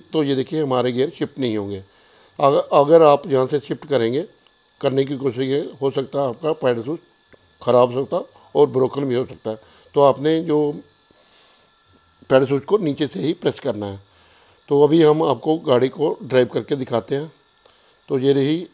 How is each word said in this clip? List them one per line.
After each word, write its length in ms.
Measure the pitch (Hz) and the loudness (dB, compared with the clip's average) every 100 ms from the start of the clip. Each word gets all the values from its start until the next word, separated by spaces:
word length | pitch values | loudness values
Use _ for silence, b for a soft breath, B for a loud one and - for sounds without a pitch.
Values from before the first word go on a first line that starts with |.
| - | -6
तो 100 | 160 | -4
ये 120 | 143 | -2
देखिए 280 | 135 127 151 | -2 -4 -4
हमारे 300 | 147 127 123 | -2 -2 -2
गियर 180 | 120 143 | -2 -4
शिफ्ट 280 | - - - | -4 -8 -6
नहीं 180 | 127 107 | -4 -4
होंगे। 260 | 101 98 95 b b b b b | -6 -10 -14 b b b b b
अगर, 200 | 139 160 - | 0 2 2
अगर 300 | 170 139 165 | 2 6 6
आप 240 | 156 143 180 | 6 4 2
यहाँ 200 | 135 127 | -2 0
से 140 | 147 | -4
शिफ्ट 240 | - 147 151 | -6 -10 -4
करेंगे, 380 | 135 113 131 208 _ _ _ _ _ | -2 0 -2 -8 _ _ _ _ _
करने 240 | 139 131 | -2 0
की 120 | 139 139 | -2 -2
कोशिश 200 | 135 117 | -4 -4
करें, 400 | 131 139 180 - | -2 -4 -6 -6
हो 100 | 139 | -4
सकता 300 | 135 127 143 | -4 -6 -4
है 80 | 139 | -4
आपका 240 | 113 151 | -4 -4
पैडल 280 | 160 135 120 | -2 -2 -2
स्विच 180 | 113 165 _ _ _ _ _ _ | -4 -10 _ _ _ _ _ _
ख़राब 300 | - 120 123 | 2 4 4
हो 80 | 123 | 2
सकता 160 | 139 180 | -4 -6
है 340 | - _ _ | -8 _ _
और 120 | 143 147 | 2 2
ब्रोकन 360 | 123 127 139 | 2 -2 -2
भी 100 | 139 | -4
हो 100 | 123 127 | -2 -4
सकता 240 | 117 110 | -8 -10
है। 80 | 110 b b b | -10 b b b
तो 60 | 147 | 4
आपने 380 | 139 127 147 160 | 4 4 0 -2
जो 160 | 170 151 147 165 - _ _ b b b b b b b _ _ _ _ - | 0 -2 -2 -6 -14 _ _ b b b b b b b _ _ _ _ 2
पैडल 160 | 131 131 | 2 2
स्विच 180 | 139 | -2
को 140 | - 214 | 0 -2
नीचे 260 | 165 135 147 | -2 -4 -6
से 140 | 190 | -4
ही 120 | 156 | -6
प्रेस 260 | - 143 - | -4 -4 -4
करना 260 | 139 107 104 | -6 -6 -8
है। 140 | 98 _ b b b b b - | -12 _ b b b b b -2
तो 140 | 143 | 2
अभी 180 | 147 165 | 4 6
हम 200 | 151 151 | 4 4
आपको 320 | 160 120 156 160 | 0 -2 -2 -2
गाड़ी 280 | 156 123 131 | 2 2 2
को 260 | - 156 - | -2 -4 -4
ड्राइव 260 | 139 131 123 | -2 0 0
करके 280 | 147 107 143 | -2 -6 -6
दिखाते 380 | 123 117 - | -4 -4 -4
हैं। 160 | 135 156 _ _ _ _ b b b b | -6 -8 _ _ _ _ b b b b
तो 100 | 139 | -2
ये 140 | 135 | 0
रही 340 | 139 135 165 - | 2 0 -2 -8